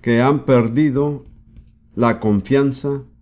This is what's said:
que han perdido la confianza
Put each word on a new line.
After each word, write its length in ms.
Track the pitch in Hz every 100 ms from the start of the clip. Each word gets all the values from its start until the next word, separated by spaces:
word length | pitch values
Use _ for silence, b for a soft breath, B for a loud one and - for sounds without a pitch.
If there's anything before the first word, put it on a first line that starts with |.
que 180 | 117 117
han 240 | 127 147
perdido 800 | 131 127 113 123 151 131 147 143 - - - - - _ _
la 240 | - 117 113
confianza 840 | 110 104 - 135 139 131 143 139 127 -